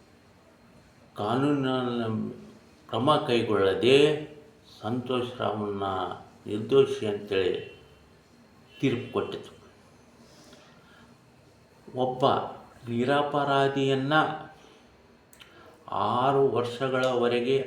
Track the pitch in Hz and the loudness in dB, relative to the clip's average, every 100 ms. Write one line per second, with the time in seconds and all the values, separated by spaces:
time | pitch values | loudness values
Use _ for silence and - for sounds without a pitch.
0 | - - _ - _ - - - - _ | -20 -20 _ -20 _ -20 -20 -20 -20 _
1 | - - 104 123 143 143 131 131 123 120 | -18 -8 -4 0 0 0 -2 -2 -2 -4
2 | 113 110 107 - - - - - - 113 | -4 -4 -6 -10 -18 -20 -20 -20 -8 -2
3 | 139 147 135 120 107 101 98 95 113 139 | 2 2 2 0 2 2 2 2 6 6
4 | 151 151 - - - - - - 107 123 | 6 2 -6 -16 -20 -20 -20 -12 -6 -4
5 | 120 127 120 - 107 107 104 101 98 95 | -2 -4 -4 -4 -4 -4 -6 -6 -4 -4
6 | 90 - - - 104 107 117 135 135 - | -6 -10 -16 -18 -8 -8 2 4 4 2
7 | 107 101 - 95 90 87 - - - - | -4 -6 -4 -2 0 -2 -8 -18 -20 -20
8 | - - _ _ - - - - 135 113 | -20 -20 _ _ -20 -20 -20 -4 -2 -2
9 | - - - - - - - - - - | -4 -4 -4 -6 -12 -20 -20 -20 -20 -20
10 | - - - - - - - - - - | -20 -20 -20 -20 -20 -20 -20 -20 -20 -20
11 | - - _ _ _ - _ _ - 123 | -20 -20 _ _ _ -20 _ _ -12 -4
12 | 127 131 135 92 - - - - 120 117 | -2 2 2 2 -2 -10 -20 -16 -6 -2
13 | 123 143 143 143 143 139 139 135 135 135 | 0 2 0 0 0 2 2 2 0 0
14 | 135 156 - - - - - - - - | 2 2 2 -2 -12 -20 -20 -20 -20 -20
15 | - _ _ - - - - - - - | -20 _ _ -20 -20 -20 -20 -20 -8 -2
16 | 104 120 135 139 135 117 120 - 131 127 | 0 2 2 4 4 2 -2 -2 -2 0
17 | 127 120 120 120 120 135 | 0 2 2 0 0 0